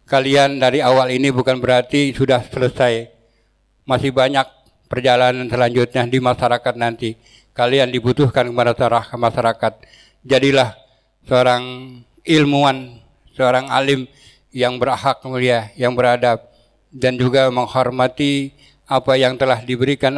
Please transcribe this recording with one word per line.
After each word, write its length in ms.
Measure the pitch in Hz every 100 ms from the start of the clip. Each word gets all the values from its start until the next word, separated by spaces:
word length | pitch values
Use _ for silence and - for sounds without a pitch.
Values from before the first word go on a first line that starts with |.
Kalian 580 | _ 135 135 139 139 139
dari 240 | 127 135
awal 240 | 127 131 127
ini 240 | 127 139
bukan 300 | 127 131 127
berarti 480 | 123 127 120 143 143
sudah 320 | 127 135 123
selesai. 640 | 110 131 127 - 127 113 117 _ _ _ _ _ _ _ -
Masih 240 | 127 139
banyak 320 | 127 131 139 135 _ _ _ _
perjalanan 560 | 127 127 123 127 127 127
selanjutnya 560 | 123 120 123 120 131
di 160 | 120 127
masyarakat 540 | 127 - 123 120 127 120
nanti. 400 | 117 113 117 113 _ _ _ -
Kalian 320 | 123 139 127 123
dibutuhkan 560 | 117 123 139 131 120
kepada 240 | 120 120 117 120 117 110 123
masyarakat. 580 | 117 120 117 110 113 - - - _ _ 127
Jadilah 480 | 131 139 135 120 - _ _ _ _
seorang 400 | - 127 127 123 127 127 131 123 _ _ -
ilmuwan, 720 | 156 143 143 143 131 127 120 _ _ _ -
seorang 320 | 127 123 135
alim 320 | 131 135 135 127 _ - _ _
yang 240 | 127 123 127
berhak 480 | 123 120 139 127
mulia, 480 | 131 127 127 120 107 -
yang 160 | 123 123
beradab, 480 | 123 123 123 113 - _ _ _ _
dan 240 | 131 127 123
juga 320 | 123 131 131
menghormati 1040 | 123 120 131 123 127 127 - 143 139 139 _ _ _ _
apa 240 | 131 139 135
yang 240 | 127 127
telah 240 | 131 117
diberikan 480 | 120 123 131 143 131